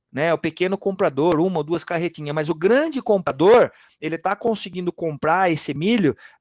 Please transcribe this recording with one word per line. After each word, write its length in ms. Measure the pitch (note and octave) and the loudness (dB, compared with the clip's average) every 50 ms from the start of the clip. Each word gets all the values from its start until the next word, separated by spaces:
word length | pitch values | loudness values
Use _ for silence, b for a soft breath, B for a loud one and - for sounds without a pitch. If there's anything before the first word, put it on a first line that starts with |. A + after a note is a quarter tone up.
| _ _ | _ _
né? 220 | - B2+ D3+ E3+ E3 | -6 -2 0 0 0
O 40 | D3+ | 0
pequeno 400 | - D#3+ D#3 - F3 F#3 G3 F#3+ | -2 -6 -4 -2 -2 -2 -2 -2
comprador, 640 | - G3 G3 - G3+ E3 C#3 C3 D#3 F3+ F3 D3+ | -4 -4 -2 0 0 0 0 2 2 2 2 2
uma 160 | E3+ F#3+ F#3 E3 | 2 0 0 -2
ou 60 | D3 | -2
duas 200 | D3 F3 E3+ - | -2 -4 -4 -4
carretinhas. 500 | - F3+ E3 F3 E3+ E3 - D3+ D3 D3+ | -4 -4 -4 -4 -4 -6 -8 -8 -6 -4
Mas 160 | D#3 D3+ D3+ | -4 -2 -4
o 60 | E3+ | -4
grande 460 | D#3 D#3+ G3 A#3 C4+ D#4 E4 C#4+ C4 | -2 2 2 2 2 2 0 -4 -6
comprador, 680 | - - G#3+ G3 F3 D#3 C#3 C3+ D#3+ G3 A#3 B3 F3+ A#2 b b b b b b | -2 0 0 0 0 -4 -2 2 6 6 8 6 6 4 b b b b b b
ele 180 | D3+ D#3 E3 D#3+ | -8 -8 -8 -4
tá 180 | - F#3+ G3+ | -4 -4 -4
conseguindo 580 | G3+ - A#3 A3 G3 - G3 F3 F3+ F3+ F3 - | -2 -2 -4 -4 -2 -6 -8 -8 -6 -6 -8 -6
comprar 580 | - E3+ E3 D3+ C#3 - D3+ E3 F#3 F#3+ F3+ | -6 -6 -6 -6 -4 0 0 2 2 2 2
esse 220 | E3 D3+ - - C#3+ | 0 0 -2 -4 -4
milho 420 | C#3+ D#3 G3+ A#3+ A#3 F#3+ C#3+ A#2 B B B B B | -2 0 0 2 4 2 2 0 B B B B B